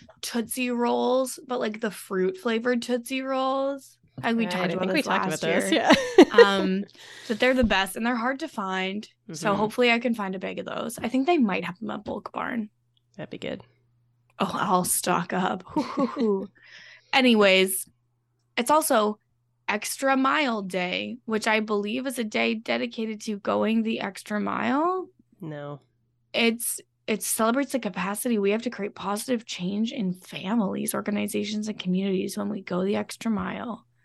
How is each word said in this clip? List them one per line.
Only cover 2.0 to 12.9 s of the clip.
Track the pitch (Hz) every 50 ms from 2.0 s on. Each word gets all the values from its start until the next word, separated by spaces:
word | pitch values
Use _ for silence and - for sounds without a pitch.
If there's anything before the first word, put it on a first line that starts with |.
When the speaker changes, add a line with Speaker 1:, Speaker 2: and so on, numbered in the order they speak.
| - - 202 185 185 185 185 -
Speaker 1:
flavored | - 240 220 226 233 247 247 233
Tootsie | 240 - 247 247 240 - 262 262
Rolls. | 262 262 269 262 262 262 269 269 269 277 277 269 - - - _ _ _ _ -
I, | - 240 233
we | 226 226
Speaker 2:
Right, | 175
Speaker 1:
talked | 180 180 180
Speaker 2:
I | 180 170
Speaker 1:
about | 185
Speaker 2:
think | 185 190
Speaker 1:
this | 190
Speaker 2:
we | 294
talked | - - 185 190 190 180
Speaker 1:
last | 156 156
Speaker 2:
about | - - - -
those, | 294 294
Speaker 1:
year. | 320 - - - - 554 523 - - -
Speaker 2:
yeah. | 285 -
<laughs> | - 214 208
Speaker 1:
Um, | 202 196 196 190 190 185 196 196 - - - - - - - - -
but | 226 220
they're | 254 254 262
the | 254 247
best, | 196 208 190 190 190 -
and | 233 226
they're | 240 247
hard | 233 226 254 277 269
to | 330 302
find. | - 226 196 190 185 185 185 190 190 208 220 - _ _ _ -
So | 165 147 180 214
Speaker 2:
Mm-hmm. | 196 202
Speaker 1:
hopefully | 220 214 - - 247 240
I | 233 233
can | 247 247 226
find | 214 202 190 190
a | 185
bag | 190 190 185 190
of | 190
those. | - - - - 233 - -
I | - 226
think | 254 262 269
they | 339 349 311
might | 240 202 185 196 180
have | 175 180 -
them | 220 208
at | 214 208 208
Bulk | - - 208 - -
Barn. | - - - - - 233 208 214 _ _ _ _